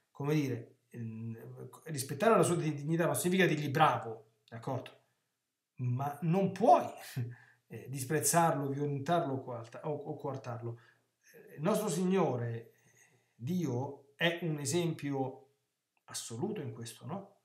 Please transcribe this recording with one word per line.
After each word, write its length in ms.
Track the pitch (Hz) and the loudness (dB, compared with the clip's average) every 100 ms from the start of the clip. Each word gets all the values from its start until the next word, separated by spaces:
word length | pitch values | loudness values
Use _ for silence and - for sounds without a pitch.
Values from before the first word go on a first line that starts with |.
| _ | _
come 220 | - 143 | -6 0
dire, 460 | 156 135 117 - _ _ | 2 0 -4 -8 _ _
ehm, 480 | 123 113 113 113 113 127 131 131 - - | -12 -10 -8 -10 -10 -14 -14 -16 -14 -8
rispettare 500 | 147 - 135 214 208 | -6 -6 2 6 6
la 80 | |
sua 120 | - 170 | 6 2
dignità 500 | 156 139 143 165 160 | 0 -2 0 2 2
non 100 | 139 | 2
significa 320 | 180 185 175 | 2 6 6
dirgli: 220 | 147 147 | 4 0
"Bravo", 640 | 123 147 123 117 - - _ _ | 6 6 4 -2 -10 -14 _ _
d'accordo? 520 | 113 - 131 - - _ _ _ _ _ _ _ - | -10 -6 -6 -8 -18 _ _ _ _ _ _ _ -4
Ma 400 | 123 123 139 - | -2 0 -2 -2
non 280 | 165 185 185 | 2 2 2
puoi, 340 | - 240 - - - - - | 4 8 8 4 -8 -10 -6
<laughs> 320 | 117 - - _ _ | -6 -10 -20 _ _
eh, 180 | 113 - | -14 -10
disprezzarlo, 800 | 135 120 151 - 170 165 139 139 | -6 -2 0 4 4 4 4 -2
violentarlo 680 | 139 143 143 - 170 139 | -2 -2 -2 0 0 0
o 100 | 127 | -4
coarta-, 380 | 127 117 117 - | -6 -10 -10 -10
o, 80 | 160 | -6
o 240 | 143 - 143 | -6 -6 -8
coartarlo. 640 | 143 123 123 117 117 117 - _ _ _ | -8 -8 -8 -8 -8 -10 -14 _ _ _
Eh, 340 | _ - - - | _ -20 -18 -4
il 60 | |
nostro 260 | 160 196 202 | 0 0 0
Signore, 840 | 160 180 190 156 120 117 117 - _ _ _ _ _ _ - | 0 2 4 2 0 -4 -6 -10 _ _ _ _ _ _ -8
Dio, 760 | 120 180 147 120 139 - - - | -4 -2 0 -2 -4 -8 -14 0
è 240 | 170 170 | 0 0
un 180 | 170 147 | -2 -2
esempio 960 | 143 170 165 - 143 139 131 - - _ _ _ _ _ - | 0 0 0 -2 -4 -2 -4 -8 -18 _ _ _ _ _ -12
assoluto 560 | - - 117 202 - | -10 -8 -6 -6 -4
in 120 | 127 | -8
questo, 320 | 120 117 - 123 | -10 -12 -12 -10
no? 320 | 196 - _ | -10 -10 _